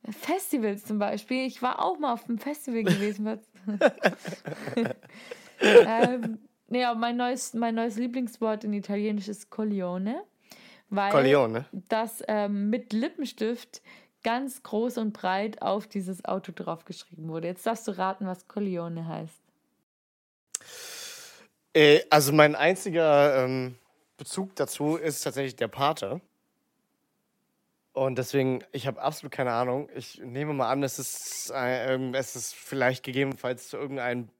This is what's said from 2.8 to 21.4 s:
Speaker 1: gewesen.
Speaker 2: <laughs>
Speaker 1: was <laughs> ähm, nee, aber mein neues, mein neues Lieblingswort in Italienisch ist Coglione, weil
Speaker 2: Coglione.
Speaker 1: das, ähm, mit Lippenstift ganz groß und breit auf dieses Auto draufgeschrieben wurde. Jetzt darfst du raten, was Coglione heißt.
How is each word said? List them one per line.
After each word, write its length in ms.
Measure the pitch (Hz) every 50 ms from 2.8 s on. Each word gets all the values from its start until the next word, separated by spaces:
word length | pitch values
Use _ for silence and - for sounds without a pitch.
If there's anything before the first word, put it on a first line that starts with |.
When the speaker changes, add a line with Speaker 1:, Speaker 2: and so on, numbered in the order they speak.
| 214
Speaker 1:
gewesen. 400 | 185 170 196 202 208 208 196 214
Speaker 2:
<laughs> 20 |
Speaker 1:
was 140 | 214 226 214 _ _ _ - - 202 208 202 - - - - - 190 - - - - 165 - - - - - - - -
<laughs> 100 | 240 226 - - - - - - - - - - - - - - -
ähm, 760 | - 214 208 240 208 - 226 226 240 240 247 254 226 226 226 214 - _ _ _ _ _
nee, 160 | - 247 254
aber 120 | 240 233 220
mein 180 | 226 240 240
neues, 380 | 240 247 247 254 254 - - -
mein 200 | 226 240 233 226
neues 220 | 226 226 233 208
Lieblingswort 680 | 214 247 254 240 262 254 220 - - 233 220 214 208
in 100 | 220 208
Italienisch 540 | 208 202 190 - 208 202 208 214 214 208 190
ist 240 | 202 208 202 - _
Coglione, 720 | - - 220 214 208 196 180 175 180 185 190 208 247 339 415 _ _ _ _ _ - - - - - - _ _
weil 200 | 202 196 196 196
Speaker 2:
Coglione. 540 | 202 143 135 135 139 143 127 110 113 120 143 - - 190 - _
Speaker 1:
das, 340 | 226 220 226 220 220 - - -
ähm, 420 | 214 208 208 202 208 202 202 208
mit 220 | 220 254 254 -
Lippenstift 880 | 214 220 240 - 339 - 285 - - - 220 220 240 233 - _ - - _ - - - _ _ _ _
ganz 400 | _ 226 233 247 269 269 254 -
groß 360 | _ - - 208 226 254 247 240
und 160 | 220 214 208
breit 480 | - - 185 185 190 208 214 208 -
auf 240 | - 202 190 214 202
dieses 400 | - - 202 185 180 190 175 -
Auto 260 | - 185 196 190 - 170
draufgeschrieben 720 | - - 160 165 160 - - 175 - - _ 175 160 160 160
wurde. 200 | 160 165 165 170
Jetzt 180 | 180 180 -
darfst 220 | 233 226 220 - -
du 80 | 196
raten, 300 | 180 185 190 190 - 208
was 220 | 185 185 180 - _
Coglione 580 | - 208 208 196 180 170 170 170 170 165 165 165
heißt. 320 | 160 160 160 160 - _ _ _ _ _ _ _ _ _ _ _ _ _ _ _ _ _ _ _ _ _ _ _ _ - - - - - - - - - - - - - - - - -